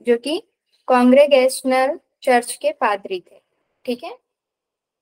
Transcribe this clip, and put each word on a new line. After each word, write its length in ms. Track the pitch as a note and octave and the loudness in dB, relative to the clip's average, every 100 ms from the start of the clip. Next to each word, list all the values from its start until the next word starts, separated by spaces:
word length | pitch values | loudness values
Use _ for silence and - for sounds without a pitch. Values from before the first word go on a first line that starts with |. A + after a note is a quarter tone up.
जो 140 | A#3 A#3 | -2 -2
कि 260 | C4 F4 - _ _ _ - | -2 -8 -10 _ _ _ -2
Congregational 1120 | B3+ B3 C4 C#4+ C4+ B3+ - C4 C4 C4 E4 _ _ | 2 4 4 4 4 2 -2 -2 0 -2 -4 _ _
Church 340 | - A#3+ A#3 - | 0 0 -2 -6
के 160 | C#4+ | -6
पादरी 480 | D#4 A#3 G3+ F#3+ F#3 | -4 -4 -4 -6 -12
थे। 200 | - _ _ _ _ _ | -12 _ _ _ _ _
ठीक 200 | - A#3+ | -10 -10
है, 140 | E4+ B4+ _ _ _ _ _ _ _ _ | -12 -18 _ _ _ _ _ _ _ _